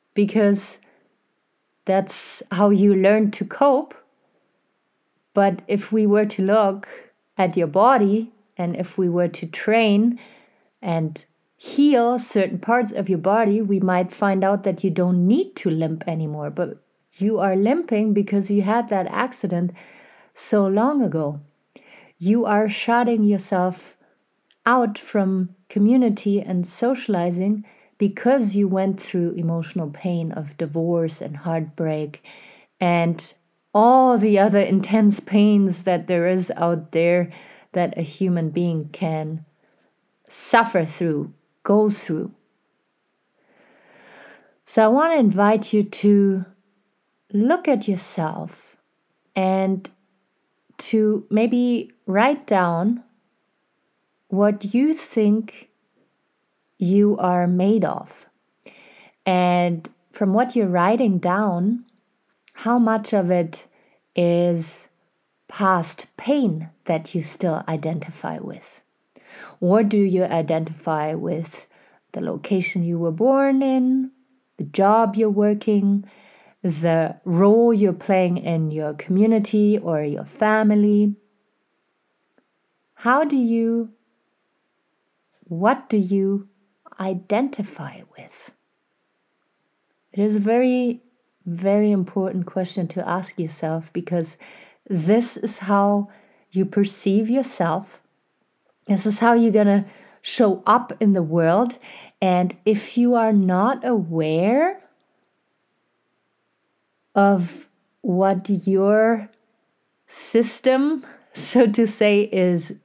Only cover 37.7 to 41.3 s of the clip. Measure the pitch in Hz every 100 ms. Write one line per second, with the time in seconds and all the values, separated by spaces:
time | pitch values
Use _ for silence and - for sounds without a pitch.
37.7 | 180 175 - 160 - 190 175 160 165 175
38.7 | 160 151 - 165 156 156 160 - _ _
39.7 | _ _ _ _ _ _ - - 180 165
40.7 | 175 160 - 170 147 139